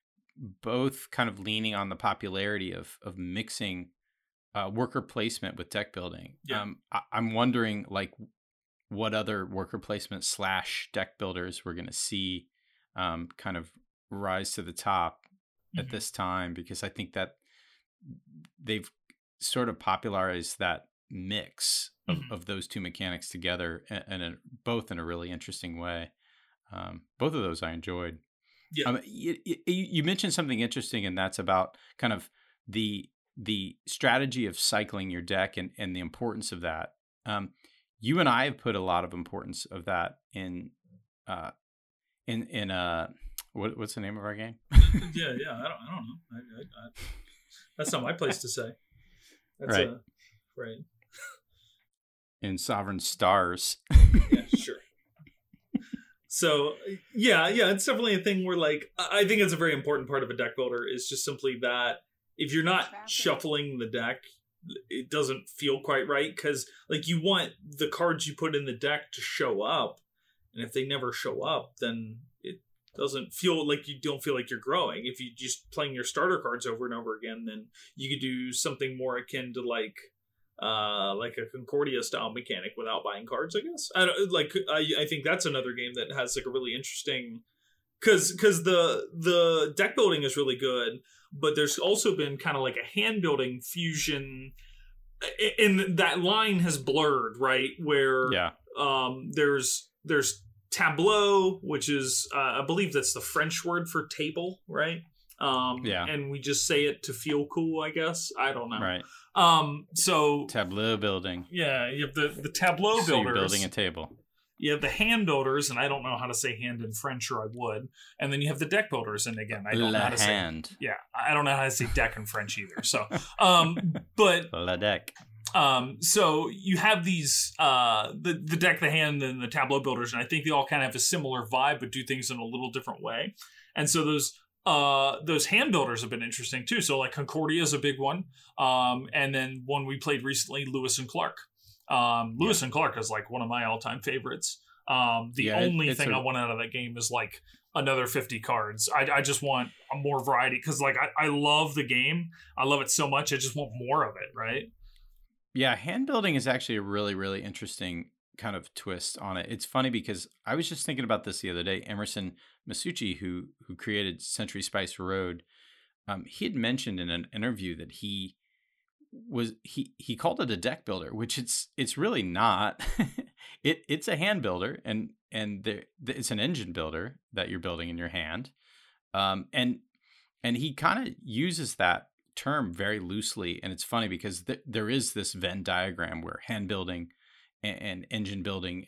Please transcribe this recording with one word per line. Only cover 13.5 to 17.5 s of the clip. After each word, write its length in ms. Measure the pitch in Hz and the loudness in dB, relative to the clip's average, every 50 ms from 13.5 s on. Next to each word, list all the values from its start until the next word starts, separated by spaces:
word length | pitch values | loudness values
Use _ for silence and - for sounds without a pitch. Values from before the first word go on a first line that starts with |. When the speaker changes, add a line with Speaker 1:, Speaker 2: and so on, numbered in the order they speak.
| 92 85 | -6 -6
Speaker 1:
of 140 | 82 - _ _ _ _ _ _ _ - | -8 -10 _ _ _ _ _ _ _ -12
rise 400 | - 98 101 95 92 95 98 - - | -10 -6 -2 -2 -2 -2 -2 -4 -6
to 80 | - | -8
the 100 | 90 90 85 | -8 -10 -10
top 480 | - - 104 98 92 85 82 - _ _ _ _ _ _ _ _ _ _ _ - | -6 -2 0 2 2 2 0 -4 _ _ _ _ _ _ _ _ _ _ _ -8
at 100 | 170 - | -8 -6
Speaker 2:
Mm-hmm. 100 | 131 123 | -6 -6
Speaker 1:
this 160 | 101 - - | -8 -8 -8
time, 420 | - - 98 92 90 92 90 87 85 | -6 -4 -4 -2 -2 -2 -4 -4 -6
because 300 | 90 87 - 95 - - | -10 -10 -10 -10 -8 -8
I 60 | 95 | -8
think 240 | - - 101 90 - | -8 -8 -10 -8 -6
that 240 | 95 92 92 - _ _ _ | -6 -6 -6 -8 _ _ _